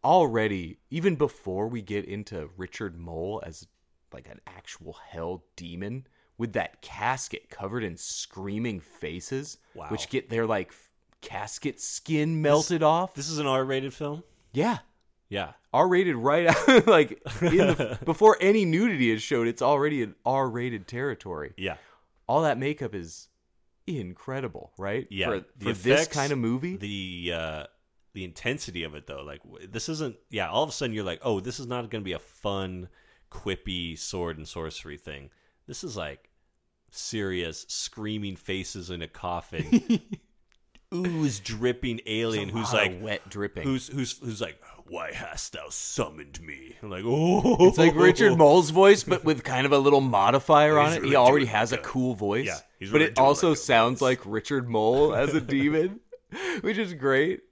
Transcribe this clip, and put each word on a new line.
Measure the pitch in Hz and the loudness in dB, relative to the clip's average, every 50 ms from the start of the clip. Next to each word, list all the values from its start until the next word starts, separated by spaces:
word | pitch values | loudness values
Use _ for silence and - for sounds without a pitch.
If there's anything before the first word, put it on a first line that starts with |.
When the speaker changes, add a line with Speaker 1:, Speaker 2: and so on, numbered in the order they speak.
| - | 2
Speaker 1:
already, | 131 165 185 170 135 113 117 107 107 101 95 87 82 95 _ _ _ | 4 4 4 4 4 2 0 0 0 -2 -4 -8 -10 -14 _ _ _
even | 139 165 165 202 170 | -8 -2 0 0 0
before | 135 151 - - - - 95 92 95 107 | 2 -2 -2 -2 -8 -10 -8 -6 -4 -4
we | 113 123 117 | -6 -6 -10
get | 101 92 104 101 92 | -10 -6 -8 -8 -6
into | - 95 104 104 - 107 87 78 76 87 | -8 -10 -12 -12 -12 -12 -12 -12 -12 -12
Richard | 92 92 90 - - 110 98 82 | -14 -14 -14 -10 -10 -10 -10 -10
Mole | 85 85 85 82 80 85 95 - 76 69 | -12 -14 -12 -10 -8 -8 -8 -8 -10 -12
as, | 78 80 - - _ _ _ _ _ _ _ _ _ - | -14 -16 -18 -20 _ _ _ _ _ _ _ _ _ -20
like, | 64 64 - | -20 -20 -20
an | 57 - _ | -20 -20 _
actual | - - 92 _ - - - 82 85 - - - - | -20 -20 -20 _ -20 -20 -18 -18 -18 -18 -18 -20 -18
hell | - 82 82 85 92 90 _ _ _ | -12 -10 -8 -8 -8 -10 _ _ _
demon, | - 85 85 85 87 95 104 120 131 131 _ _ _ _ _ _ | -18 -16 -14 -10 -10 -10 -8 -10 -10 -12 _ _ _ _ _ _
with | _ 117 117 98 | _ -8 -4 -4
that | 117 85 - _ _ | -4 -4 -4 _ _
casket | - - - - 104 117 131 131 - - - - _ _ | -20 -18 -10 -4 -4 -4 -4 -4 -6 -10 -12 -14 _ _
covered | - - 98 98 107 123 110 | -16 -12 -10 -8 -6 -6 -6
in | 95 82 | -6 -8
screaming | - - - - - - - - 95 95 101 101 107 117 123 104 87 | -10 -12 -10 -10 -10 -12 -12 -12 -12 -8 -6 -6 -4 -4 -6 -6 -8
faces, | 78 - - - - 76 80 90 - - 135 135 143 147 - _ _ _ _ | -12 -16 -16 -12 -10 -10 -10 -10 -10 -8 -8 -8 -8 -10 -16 _ _ _ _
Speaker 2:
Wow. | - 82 76 | -18 -10 -10
Speaker 1:
which | 107 107 - - | -8 -8 -8 -4
get | - 127 - - | -6 -6 -4 -4
their, | 117 113 113 | -4 -2 0
like, | 110 110 98 92 - | 0 -2 -2 -4 -6
f-, | - - - _ _ _ _ _ _ _ | -14 -20 -20 _ _ _ _ _ _ _
casket | - - - 98 104 107 - - - 147 135 - | -20 -12 -10 -10 -10 -10 -12 -8 -8 -8 -8 -8
skin | - - - - _ - 160 151 151 160 165 156 | -10 -10 -10 -10 _ -4 -2 -2 0 -2 -2 0
Speaker 2:
This | 151 | 2
Speaker 1:
melted | 147 147 151 156 - 180 160 156 | 4 4 4 4 2 -2 2 4
off. | 151 160 170 185 185 - | 4 4 4 0 -4 -6
Speaker 2:
This | 139 139 151 | -10 -8 -6
is | 160 151 | -6 -4
an | 151 | 0
R-rated | 139 131 131 131 131 135 135 135 139 123 | 0 0 0 0 0 -2 -4 -4 -6 -8
film? | - 156 143 147 160 - _ _ _ _ _ - | -8 -8 -8 -8 -10 -14 _ _ _ _ _ -4
Speaker 1:
Yeah. | 127 160 233 233 - - _ _ _ _ _ _ _ _ | -2 0 0 -2 -4 -8 _ _ _ _ _ _ _ _
Speaker 2:
Yeah. | _ 101 98 95 73 69 _ _ _ - | _ -6 -6 -6 -6 -10 _ _ _ 2
Speaker 1:
R-rated | 123 160 185 180 175 196 180 147 | 2 4 4 4 2 2 2 -2
right | 117 113 139 143 170 175 | 0 0 2 2 4 4
<laughs> | 165 160 - - - | 4 2 4 6 8
out, | 262 233 - | 8 8 8
like, | 233 208 165 151 120 - - _ - - - | 8 8 6 6 4 -2 -12 _ -12 -6 -2
in | 170 175 156 | 0 2 4
the, | 185 - 143 - - 139 110 120 - | 4 4 4 2 0 -2 -6 -6 -6
Speaker 2:
<laughs> | 127 | -4
Speaker 1:
before | 151 160 - 214 220 214 - | -4 0 6 8 8 8 8
any | 175 190 208 220 202 | 4 4 4 4 4
nudity | 175 160 175 214 240 190 143 127 117 | 2 2 2 2 0 2 2 2 2
is | 110 110 | 2 0
shown, | - - 147 123 113 | 0 -2 0 0 0
it's | 117 120 - | 0 -2 0
already | 127 127 143 139 139 151 151 139 | 2 2 2 2 2 0 0 -2
an | 117 104 98 _ _ | -4 -4 -6 _ _
R-rated | 120 131 135 135 131 110 120 120 127 117 107 92 | -2 0 0 -2 -2 -4 -4 -6 -6 -6 -8 -12
territory. | - - 120 135 143 117 - - 98 87 76 73 65 - | -10 -8 -6 -6 -6 -6 -8 -10 -12 -10 -10 -10 -12 -12
Speaker 2:
Yeah. | - 92 95 80 - _ _ _ _ _ _ _ _ _ - | -10 -8 -8 -8 -10 _ _ _ _ _ _ _ _ _ -2
Speaker 1:
All | 120 147 165 | 0 0 2
that | 151 131 | 0 -2
makeup | 120 135 143 147 147 139 113 101 | -2 -4 -6 -6 -6 -8 -10 -8
is | 95 85 82 - - - _ _ _ _ _ _ _ _ _ _ _ _ | -10 -12 -12 -16 -20 -20 _ _ _ _ _ _ _ _ _ _ _ _
incredible, | - 175 139 101 90 90 _ - - 131 135 131 120 76 - - - _ | -10 -8 -8 -8 -10 -12 _ -12 -10 -10 -8 -8 -8 -10 -12 -18 -18 _
right? | - 95 98 104 127 - - | -10 -8 -6 -6 -6 -8 -8
Speaker 2:
Yeah, | 98 95 92 | -6 -4 -4
Speaker 1:
For, | - 104 95 | -4 -4 -6
Speaker 2:
the | - _ _ _ | -8 _ _ _
Speaker 1:
for | 101 113 113 | -8 -8 -6
this | 95 90 123 135 147 | -2 2 2 2 2
Speaker 2:
effects, | 165 160 - | 2 0 -2
Speaker 1:
kind | 147 139 143 | -4 -2 -2
of | 147 131 | -2 -2
movie? | 117 113 120 131 143 180 185 | -2 -2 -2 -4 -6 -8 -10
Speaker 2:
the, | 190 98 101 101 98 95 92 90 87 87 85 85 | -10 -10 -10 -8 -8 -8 -10 -10 -8 -6 -6 -6
uh, | 82 80 80 78 76 73 - _ _ _ _ _ _ _ _ _ | -6 -6 -8 -8 -10 -12 -16 _ _ _ _ _ _ _ _ _
the | 101 92 | -12 -12
intensity | 90 82 - - 117 135 151 - - 87 85 80 | -12 -14 -8 -6 -6 -6 -6 -8 -10 -8 -8 -8
of | 78 73 | -8 -10
it, | 73 69 | -14 -16
though, | - 71 69 71 | -16 -16 -14 -14
like, | 73 71 69 _ | -14 -16 -18 _
w-, | - - - - | -20 -20 -20 -20
this | 95 107 113 - - | -12 -10 -10 -8 -6
isn't, | 160 156 156 131 110 _ _ _ | -6 -6 -6 -8 -8 _ _ _
yeah, | - 107 95 80 | -6 -4 -4 -2
all | 90 113 156 | 0 0 0
of | 156 | 0
a | |
sudden | - - 147 123 110 | -4 -6 -6 -4 -4
you're | 107 101 | -4 -4
like, | 92 85 82 - | -6 -6 -4 -2
"Oh, | 131 110 98 | -2 -2 -2
this | 95 123 120 - | -4 -8 -10 -10
is | 135 | -10
not | 120 123 123 117 107 | -8 -8 -8 -8 -8
gonna | 113 110 101 | -8 -8 -6
be | 92 87 | -6 -8
a | 78 | -8
fun, | - - _ - - 104 98 98 95 92 92 90 90 92 _ _ _ _ _ _ _ _ | -10 -16 _ -8 -6 -4 -4 -4 -4 -6 -8 -12 -14 -16 _ _ _ _ _ _ _ _
quippy | - - - 101 95 - _ 104 92 90 85 82 80 | -18 -12 -8 -8 -8 -8 _ -8 -6 -6 -6 -8 -10
sword | 78 - - - 92 87 85 80 | -10 -12 -10 -8 -6 -6 -6 -8
and | 76 78 | -10 -12
sorcery | 80 - 87 80 80 76 - - - 73 | -14 -10 -10 -10 -10 -10 -12 -14 -14 -16
thing." | 73 - - 73 69 69 69 _ _ _ _ _ _ _ | -16 -14 -16 -16 -16 -16 -20 _ _ _ _ _ _ _
This | - - - - | -16 -16 -12 -12
is, | 160 110 | -10 -8
like, | 101 82 73 69 - _ _ _ _ _ _ _ _ _ _ _ _ _ _ | -8 -8 -8 -10 -14 _ _ _ _ _ _ _ _ _ _ _ _ _ _
serious | _ - - - - 110 101 95 92 90 85 82 80 - - _ | _ -14 -12 -8 -6 -6 -4 -4 -4 -4 -4 -6 -8 -12 -14 _
screaming | - - - - _ - 107 107 107 107 104 101 92 | -10 -10 -10 -10 _ -10 -8 -6 -6 -6 -6 -8 -10
faces | - _ - 95 95 92 - - 98 87 87 | -10 _ -8 -8 -8 -8 -8 -10 -12 -10 -10
in | 90 85 | -10 -10
a | 82 | -12
coffin, | 80 _ - - 90 87 85 - - - 80 - - - 233 - - 240 180 - _ 202 - _ _ _ _ | -12 _ -10 -8 -6 -6 -6 -8 -10 -8 -8 -4 0 0 0 2 0 -4 -4 -4 _ -16 -16 _ _ _ _
Speaker 1:
<laughs> | _ _ _ _ _ _ _ - _ _ - | _ _ _ _ _ _ _ -20 _ _ -8
Speaker 2:
ooze | 175 185 180 170 160 156 143 113 101 | -6 -4 -4 -2 -2 -2 -2 -2 -4
dripping | 98 - 113 107 120 123 120 123 - 127 117 113 - | -10 -10 -8 -2 -2 -2 -2 0 -4 -6 -6 -6 -6
alien | 110 107 110 117 113 110 107 101 98 | -6 -4 -2 -2 -2 -2 -2 -4 -4
Speaker 1:
It's | 113 | -4
a | 113 | -4
Speaker 2:
who's | 110 - 113 | -4 0 2
Speaker 1:
lot | 107 | 2
Speaker 2:
like, | 104 98 92 | 2 2 0
Speaker 1:
of | 90 | -6
wet | 107 110 107 - - 95 | -8 -6 -8 -8 -8 -12
dripping. | - 101 101 98 _ - 80 | -8 -8 -8 -6 _ -6 -4
Speaker 2:
who's, | 139 131 127 - | -4 -4 -4 -6
who's, | - - 139 127 117 - | -8 -6 -6 -6 -6 -6
who's | - - 123 110 101 | -10 -10 -10 -8 -8
like, | 110 82 76 _ _ - - - - | -8 -10 -10 _ _ -20 -20 -20 -18
"Why | - 87 85 82 76 - | -14 -12 -10 -10 -10 -10
hast | - - 82 76 - - - - | -10 -12 -10 -10 -10 -10 -10 -12
thou | 87 73 76 | -14 -12 -10
summoned | - - - - - - 117 82 78 78 73 73 69 80 | -8 -8 -6 -6 -4 -4 -4 -4 -6 -16 -18 -16 -16 -16
me?" | 82 78 73 67 - - - - | -14 -14 -16 -16 -16 -20 -20 -16
I'm | - 107 | -14 -10
like, | 95 92 98 | -10 -6 -2
"Oh." | 117 127 151 156 175 185 208 - 262 240 - 175 | -2 0 2 2 4 4 4 4 2 6 8 8
Speaker 1:
It's | 185 - | 8 8
like | - 165 165 147 | 8 6 6 8
Richard | 156 180 180 175 - 214 208 180 | 8 6 6 8 8 6 6 8
Moll's | 165 156 143 151 185 170 147 | 8 10 10 10 8 6 6
voice, | 156 180 196 202 202 196 - | 6 8 10 10 10 8 6
but | - 185 175 - | -2 -2 0 2
with | 156 156 127 - | 2 0 0 0
kind | 135 131 127 135 | -4 -2 0 2
of | 139 | 4
a | 143 | 4
little | 139 135 143 143 139 | 6 6 8 6 6
modifier | 135 131 113 98 98 104 127 139 - - 156 147 151 151 156 147 | 6 4 4 4 4 6 4 2 4 6 6 6 8 6 6 4
on | 147 | 4
Speaker 2:
He's | 151 165 | 4 2
Speaker 1:
it. | 160 | 0
Speaker 2:
really | - 139 | 0 4
Speaker 1:
He | 139 | 4
already | 135 123 127 139 147 135 | 8 8 8 8 6 4
Speaker 2:
doing | 113 110 | 2 2
Speaker 1:
has | 104 113 113 123 | 0 0 0 -2
a | |
Speaker 2:
it. | - - | -6 -6
Speaker 1:
cool | - - 131 127 127 123 | -6 -4 -2 -2 -2 -2
voice, | 95 104 101 101 117 139 | -2 -2 -2 -2 -2 -2
Speaker 2:
Yeah, | 98 85 71 - _ _ _ | -4 -6 -8 -10 _ _ _
he's | 95 98 | -10 0
Speaker 1:
but | 110 | 4
Speaker 2:
really | 147 156 147 | 4 4 4
Speaker 1:
it | 113 | 4
Speaker 2:
doing | 131 131 | 4 6
Speaker 1:
also | 139 143 139 - 170 | 6 6 4 4 2
Speaker 2:
like | 151 | 2
a | - | 2
Speaker 1:
sounds | - - 123 113 113 120 127 113 | 2 4 6 6 6 4 2 2
Speaker 2:
voice. | |
Speaker 1:
like | 139 127 127 123 - | 2 0 0 0 -4
Richard | 98 107 110 - - 143 135 120 | -6 -6 -6 -4 -2 -4 -4 -4
Moll | 120 113 110 107 110 123 135 147 151 104 | -2 0 2 2 4 4 4 4 2 2
as | 107 135 151 151 | 0 0 0 0
a | 160 | -2
Speaker 2:
<laughs> | 147 - 143 | -2 0 -2
Speaker 1:
demon, | 139 139 147 151 160 160 185 202 233 _ _ - - _ _ - 339 381 370 349 240 | 0 0 2 2 0 0 -2 -4 -10 _ _ -20 -20 _ _ -12 -8 -6 -6 -6 -4
which | - 196 220 196 | -4 -4 -2 -2
is | 220 180 175 | -4 -6 -6
great. | 147 127 139 135 131 147 170 190 - _ _ | -4 0 2 2 2 2 2 -2 -6 _ _